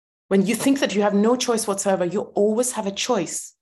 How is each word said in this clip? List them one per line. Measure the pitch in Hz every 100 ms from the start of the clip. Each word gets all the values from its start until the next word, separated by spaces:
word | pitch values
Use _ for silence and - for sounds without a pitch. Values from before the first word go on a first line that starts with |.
| _ _ -
when | 196 196
you |
think | 233 277 277
that | 240
you | 190
have | 208
no | 202 220 247
choice | 247 226 220
whatsoever, | 196 202 190
you | 180 196 -
always | - 208 214 247
have | 220 196
a |
choice. | 196 - 226 156 - - _